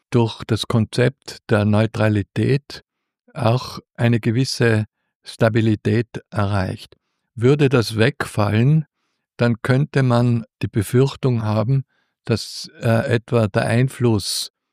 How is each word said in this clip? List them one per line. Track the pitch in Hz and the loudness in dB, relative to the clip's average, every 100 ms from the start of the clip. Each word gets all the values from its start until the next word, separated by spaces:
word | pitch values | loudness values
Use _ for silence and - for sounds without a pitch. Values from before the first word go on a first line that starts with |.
| _ | _
durch | 120 113 - | 0 0 -2
das | - 110 - | -4 -4 0
Konzept | 117 107 - 123 - - - - | 0 0 0 -2 -2 -12 -18 -2
der | 104 | 0
Neutralität | 104 104 110 110 107 104 95 - 110 139 - - - _ _ _ _ | 2 2 0 0 0 0 -2 -2 -2 -2 -4 -18 -20 _ _ _ _
auch | - 113 123 - - - | -4 0 0 -4 -12 -16
eine | - 120 120 | -2 0 2
gewisse | 120 113 135 - 120 110 104 _ _ _ | 0 0 -2 0 0 2 -2 _ _ _
Stabilität | - - 113 113 110 107 - 107 113 - - | -20 -2 0 2 2 0 0 -2 -2 -10 -8
erreicht. | - 101 101 95 101 - _ _ _ _ | -4 -2 -2 -2 -6 -14 _ _ _ _
Würde | - 120 147 139 | -2 2 4 4
das | 127 107 110 | 2 0 0
wegfallen, | 113 - - - 104 107 127 160 147 _ _ _ _ - | 0 -2 -6 -2 0 2 4 2 0 _ _ _ _ -2
dann | 120 117 | -2 0
könnte | - 131 147 139 | 0 0 0 0
man | 127 120 123 120 - _ | 2 2 2 0 -4 _
die | 110 | -4
Befürchtung | 113 101 123 135 - 135 120 | -4 0 2 2 0 -2 -2
haben, | 107 107 107 135 - _ _ _ - | -2 -2 0 -2 -2 _ _ _ -4
dass, | 113 - - - - | -4 -4 -14 -16 -6
äh, | 120 113 131 | 0 0 0
etwa | 117 - 120 107 | -2 0 0 0
der | 117 | 0
Einfluss | - 113 131 - 120 110 - - - _ _ | 0 0 0 0 0 0 -2 -8 -10 _ _